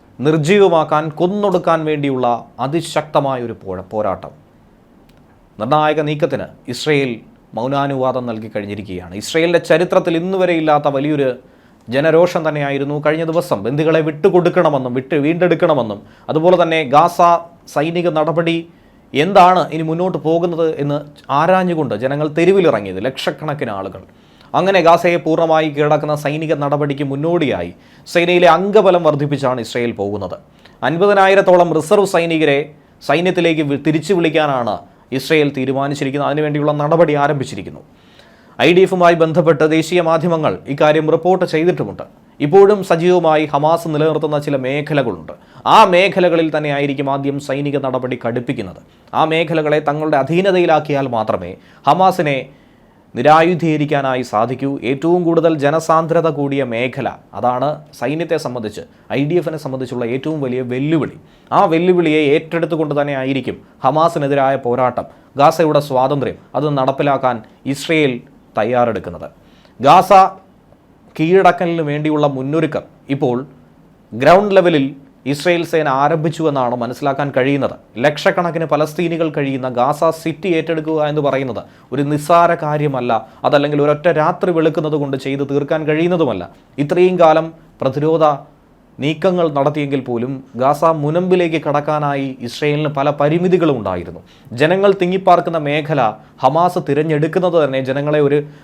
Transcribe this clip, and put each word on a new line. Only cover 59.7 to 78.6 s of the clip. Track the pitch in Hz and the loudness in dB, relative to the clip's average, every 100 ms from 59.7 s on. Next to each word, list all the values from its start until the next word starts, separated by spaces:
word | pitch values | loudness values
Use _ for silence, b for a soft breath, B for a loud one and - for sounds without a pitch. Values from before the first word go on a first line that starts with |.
| 131 127 123 120 | -8 -8 -6 -6
ഏറ്റവും | 131 156 160 | -4 -6 -6
വലിയ | 131 123 123 | -4 -4 -4
വെല്ലുവിളി. | 127 147 160 104 - b b b 151 | -4 -2 -2 -4 -10 b b b 0
ആ | 196 | 2
വെല്ലുവിളിയെ | 165 180 175 160 156 147 | 2 2 2 2 2 2
ഏറ്റെടുത്തുകൊണ്ട് | 156 160 170 165 160 151 147 | 0 0 -4 -2 -2 -2 -2
തന്നെ | 143 135 | -2 -4
ആയിരിക്കും | 131 135 120 90 b b | -4 -4 -6 -10 b b
ഹമാസിനെതിരായ | 135 156 165 165 139 139 135 135 | 0 2 2 0 -2 0 0 0
പോരാട്ടം, | 123 120 127 120 - b b 127 | -2 0 0 -2 -10 b b 2
ഗാസയുടെ | 147 156 156 151 147 | 4 4 2 2 0
സ്വാതന്ത്ര്യം | 131 135 143 113 - - 131 | 0 0 0 -4 -6 -8 -4
അത് | 151 139 | -2 0
നടപ്പിലാക്കാൻ | 131 - 143 135 131 117 b b 131 | 0 0 0 0 0 -2 b b -8
ഇസ്രയേൽ | 139 - 160 143 120 - _ _ 113 | -6 -2 0 0 -2 -12 _ _ -4
തയ്യാറെടുക്കുന്നത്. | 110 123 120 104 87 85 73 - b b b - 131 | 0 0 0 -2 -8 -12 -16 -18 b b b 0 4
ഗാസ | 175 185 196 190 - - _ _ _ _ _ _ - | 6 8 6 6 0 -20 _ _ _ _ _ _ -4
കീഴടക്കലിന് | 160 190 180 175 175 170 151 | 2 4 4 2 -2 -2 -4
വേണ്ടിയുള്ള | 147 151 151 147 131 | -4 -2 0 0 -2
മുന്നൊരുക്കം | 135 160 151 - - _ - 139 | -4 -2 -2 -4 -10 _ -8 -2
ഇപ്പോൾ | 139 120 147 - _ _ _ _ _ 110 | -2 -2 -8 -18 _ _ _ _ _ 0
ഗ്രൗണ്ട് | 135 185 208 190 | 4 6 6 4
ലെവലിൽ | 175 156 135 151 - _ 127 | 4 2 0 -6 -20 _ -6
ഇസ്രയേൽ | 143 180 175 165 | -2 0 0 0
സേന | 165 151 131 | -2 0 2
ആരംഭിച്ചുവെന്നാണ് | 147 165 160 147 160 139 123 123 | 2 0 -2 -2 -2 0 -2 -2
മനസ്സിലാക്കാൻ | 117 123 139 135 143 131 | -6 -4 -4 -2 -2 0
കഴിയുന്നത്. | 131 143 107 - _ 107 | 0 0 -2 -6 _ -2
ലക്ഷക്കണക്കിന് | 143 151 196 180 175 165 | -2 0 0 0 -2 -4